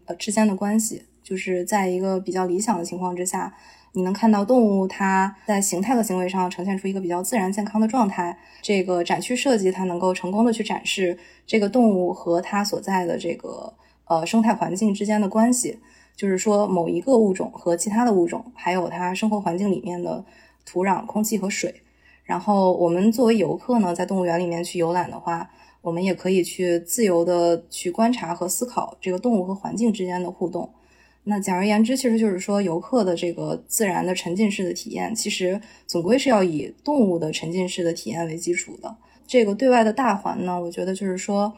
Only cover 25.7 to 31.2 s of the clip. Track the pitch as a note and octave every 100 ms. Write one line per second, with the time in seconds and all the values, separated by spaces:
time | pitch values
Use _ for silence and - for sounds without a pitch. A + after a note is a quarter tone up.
25.7 | _ F3 E3+ F#3+ F3 F#3 F#3+ E3+ - F3+
26.7 | E3+ E3+ - G#3+ E3+ E3+ F3 E3+ E3+ -
27.7 | - F3+ F3 A#3 B3 E3 E3+ F3+ - A#3+
28.7 | - - - F#3 F3+ A#3+ G#3+ F3+ G3 -
29.7 | F3 A#3 G3 F3+ F3+ F3+ - F3 F3 E3
30.7 | _ _ _ _ _